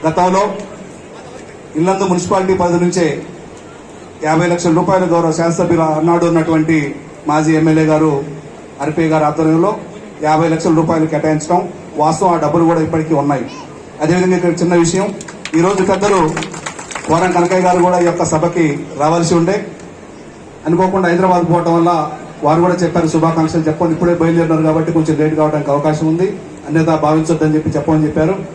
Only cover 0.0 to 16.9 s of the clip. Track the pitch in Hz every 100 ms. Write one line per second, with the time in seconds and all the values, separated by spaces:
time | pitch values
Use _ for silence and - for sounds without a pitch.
0 | 160 156 180 190 208 - - - - -
1 | - - - - - - - 156 180 190
2 | 190 180 - 196 185 185 175 170 175 180
3 | 160 139 - - - - - - - -
4 | - - 151 165 175 170 175 160 170 190
5 | 180 170 165 160 170 165 175 170 160 156
6 | 165 170 170 170 165 160 156 160 139 139
7 | - - - 151 156 156 160 156 156 156
8 | 156 139 151 - - - - - 143 151
9 | 160 156 151 151 156 160 185 208 - -
10 | - - 151 156 165 160 185 156 160 165
11 | 156 151 156 156 - 180 190 - - -
12 | 151 165 190 165 147 170 165 170 156 165
13 | 156 156 139 139 117 - - - - -
14 | 156 180 185 180 175 160 170 175 165 185
15 | 202 - - - - 160 180 196 185 185
16 | 202 190 160 156 165 - - - -